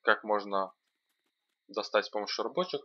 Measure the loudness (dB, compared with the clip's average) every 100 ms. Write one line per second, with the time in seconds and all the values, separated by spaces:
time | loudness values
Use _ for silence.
0 | 4 2 4 0 2 -2 -2 -6 _ _
1 | _ _ _ _ _ _ _ -6 2 2
2 | 2 -4 -6 -4 -4 -2 -2 -4